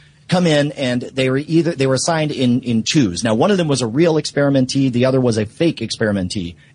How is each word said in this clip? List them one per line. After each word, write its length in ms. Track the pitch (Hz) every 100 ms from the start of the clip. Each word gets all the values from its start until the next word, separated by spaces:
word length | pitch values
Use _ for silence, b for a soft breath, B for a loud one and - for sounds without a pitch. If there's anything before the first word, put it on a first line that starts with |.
| b b b
come 180 | 185 175
in 260 | 147 147
and 300 | 147 131 123
they 260 | 117 - 131
were 100 | 131
either, 340 | 151 165 160
they 140 | 151 135
were 80 |
assigned 360 | 131 - 160 151
in, 320 | 113 127 123
in 200 | 123 113
twos. 420 | 110 160 110 87
Now, 100 | 117
one 160 | 110 170
of 80 | 202
them 100 | 160
was 140 | 139
a 40 | 120
real 280 | 123 170
experimentee, 760 | 156 151 - 143 139 131 135 135
the 140 | 120
other 160 | 127 131
was 160 | 123 113
a 80 |
fake 340 | 107 - 170 -
experimentee, 760 | 113 - 110 101 90 104 85 87 b